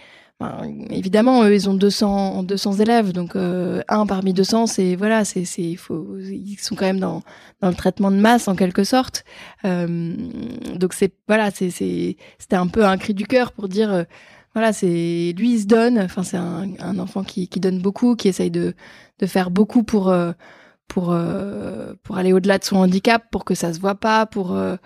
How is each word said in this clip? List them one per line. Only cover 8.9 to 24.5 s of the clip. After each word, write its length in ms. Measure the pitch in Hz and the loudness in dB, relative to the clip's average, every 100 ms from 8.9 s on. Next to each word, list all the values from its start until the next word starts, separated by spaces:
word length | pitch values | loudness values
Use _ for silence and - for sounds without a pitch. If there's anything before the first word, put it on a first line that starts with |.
| 254 262 - - - - - | 0 0 -8 -14 -20 -20 -6
Euh, 500 | 196 175 170 170 165 - - - - - - 175 | -4 -2 -2 -4 -4 -6 -8 -10 -10 -10 -10 -4
donc 160 | 180 | -2
c'est, 200 | - 190 _ - | 0 -2 _ -2
voilà, 240 | 214 208 | 0 0
c'est, 200 | - 185 | -2 -4
c'est, 460 | - 190 175 175 185 - - | -2 -4 -2 -4 -6 -14 -14
c'était 160 | - | -2
un 140 | 190 180 | 0 2
peu 160 | 226 208 | 2 2
un 100 | 190 | 2
cri 160 | - | -2
du 120 | 196 208 | -4 0
cœur 240 | 254 240 | 0 0
pour 160 | - 196 | -6 -6
dire, 260 | 190 220 | -2 0
euh, 120 | 185 170 - - - _ | 0 -4 -10 -20 -20 _
voilà, 180 | 220 226 | -2 0
c'est, 600 | 208 185 170 170 170 175 175 | 2 0 0 0 -2 -2 0
lui, 180 | 233 | 0
il 60 | 233 | 2
se 40 | 202 | 4
donne. 320 | 226 233 240 | 4 4 2
Enfin, 240 | 185 - | 0 -4
c'est 140 | 180 185 | -6 -4
un, 320 | 175 180 196 185 | -6 -6 -8 -10
un 200 | 175 190 | -8 -6
enfant 240 | 185 202 | -6 -8
qui, 240 | 190 - 180 | -8 -8 -6
qui 100 | 185 | -2
donne 220 | 190 185 | -2 0
beaucoup, 340 | 190 196 247 | -2 0 0
qui 140 | 233 196 | 2 0
essaye 240 | 180 180 | 0 -2
de, 220 | 170 175 - - - - - | 0 -4 -6 -16 -20 -16 -6
de 80 | 185 | -2
faire 240 | 190 180 | 0 0
beaucoup 320 | 180 214 247 | 2 4 2
pour, 260 | 214 214 185 | 2 2 2
euh, 220 | 180 175 170 - - - _ - | 2 0 -4 -14 -20 -20 _ -6
pour, 220 | 190 175 | -4 0
euh, 840 | 175 165 196 196 208 196 190 - - | 0 -2 -4 -6 -8 -10 -10 -12 -14
pour 120 | - 190 | -10 -2
aller 160 | 185 | 2
au-delà 260 | 190 190 196 | 4 4 2
de 60 | |
son 120 | - 196 | 2 2
handicap, 480 | 185 190 240 226 - | 4 4 2 2 0
pour 120 | 196 | -8
que 120 | - 180 | -4 -2
ça 160 | 170 | -2
se 80 | 165 | -2
voit 160 | 196 202 | -4 -2
pas, 280 | 220 220 | 2 2
pour, 300 | 220 208 180 | 0 -2 -4